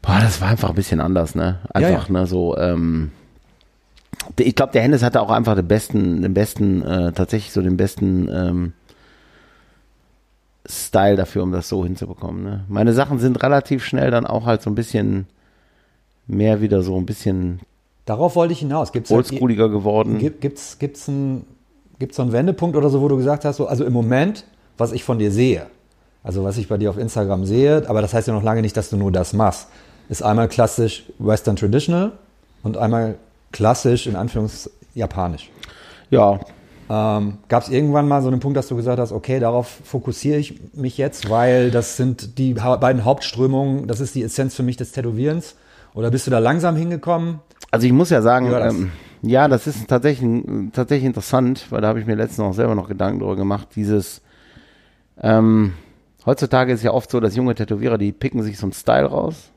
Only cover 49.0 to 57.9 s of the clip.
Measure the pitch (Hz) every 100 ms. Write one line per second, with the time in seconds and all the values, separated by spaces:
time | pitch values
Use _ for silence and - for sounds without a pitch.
49 | - - 113 127 147 123 151 107 107 123
50 | 143 131 120 117 - 107 101 127 120 143
51 | 131 113 - 131 123 131 - 113 107 113
52 | 110 107 107 - 101 95 120 104 92 98
53 | 98 95 98 95 98 101 - - 104 107
54 | 92 - _ _ _ - _ _ _ _
55 | _ - 113 110 110 110 101 85 - _
56 | _ _ - 143 135 131 127 120 113 127
57 | - 123 110 107 127 113 104 104 117